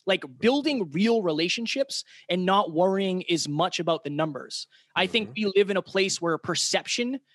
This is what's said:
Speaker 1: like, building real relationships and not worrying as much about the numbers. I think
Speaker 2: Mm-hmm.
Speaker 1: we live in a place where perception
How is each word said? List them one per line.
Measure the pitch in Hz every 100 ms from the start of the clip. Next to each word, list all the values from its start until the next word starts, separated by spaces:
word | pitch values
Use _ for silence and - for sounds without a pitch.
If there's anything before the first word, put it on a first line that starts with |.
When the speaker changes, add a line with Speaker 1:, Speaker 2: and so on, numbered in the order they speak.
| -
Speaker 1:
like, | 190 147 131
building | 226 277 285 277 175
real | 143 214 233
relationships | 180 156 175 - 233 269 - - - - -
and | 180 180
not | 196 202
worrying | 156 185 190 196 185 175
as | 170 147
much | 147 180 -
about | 170 160 143
the |
numbers. | 143 156 135 - - - _ _ -
I | 185
think | 226 208
Speaker 2:
Mm-hmm. | 143 208
Speaker 1:
we | 190
live | 202
in | 196
a |
place | - 196 196 -
where | 170 156
perception | - 156 - 190 180 - 240 262 -